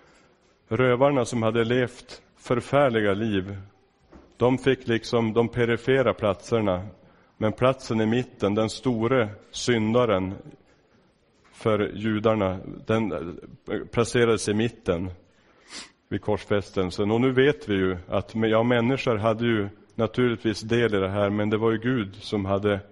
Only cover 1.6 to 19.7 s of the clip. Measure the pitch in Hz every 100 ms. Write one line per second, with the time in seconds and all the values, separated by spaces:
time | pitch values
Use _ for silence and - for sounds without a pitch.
1.6 | 113 127 120 - - - _ _ - 120
2.6 | - 139 139 113 104 98 113 98 92 98
3.6 | 98 _ _ _ _ - - - 120 131
4.6 | 135 123 - 113 - 117 113 113 117 123
5.6 | 117 113 - 135 117 92 107 95 - 117
6.6 | 104 90 98 - - _ _ - 107 -
7.6 | 127 131 - 110 110 120 123 - 98 104
8.6 | 110 - 131 113 117 131 104 101 - -
9.6 | - 117 107 120 120 95 92 101 - -
10.6 | _ _ _ _ _ _ _ _ _ -
11.6 | 113 104 104 98 110 107 113 110 95 92
12.6 | - - - 113 107 78 85 73 - -
13.6 | - 104 - 120 113 123 117 107 - 104
14.6 | 117 - - 87 92 90 _ _ _ _
15.6 | - - - _ - 104 - 101 - 104
16.6 | - 98 90 98 104 113 131 127 139 143
17.6 | - 98 92 87 - 98 - 113 110 110
18.6 | 120 120 117 135 131 107 113 110 117 110
19.6 | 101